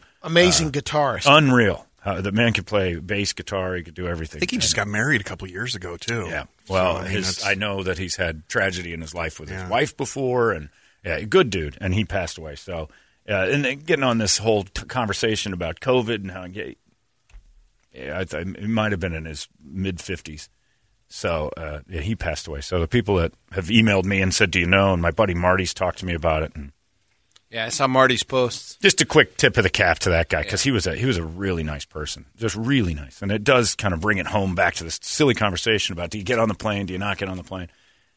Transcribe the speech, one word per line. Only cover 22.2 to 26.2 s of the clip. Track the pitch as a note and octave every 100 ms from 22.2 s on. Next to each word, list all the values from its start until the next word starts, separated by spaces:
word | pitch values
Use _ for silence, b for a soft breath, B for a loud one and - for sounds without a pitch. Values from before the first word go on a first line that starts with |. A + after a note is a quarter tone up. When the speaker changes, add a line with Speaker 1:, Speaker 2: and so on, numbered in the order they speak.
| F2 D2+ -
Speaker 2:
away. | C#2+
So | - F2+
the | D#2+
people | B2 G2+ F#2+
that | E2 - _
have | F#2+ F2
emailed | A2+ A2 G2
me | F#2 G2
and | F#2
said, | - G2
"Do | F#2
you | F2
know?" | G2 G2
and | F2+
my | E2+
buddy | D#2+ G2+
Marty's | F2 F2+ F#2 F2+
talked | - F2+ -
to | F2+
me |
about | E2+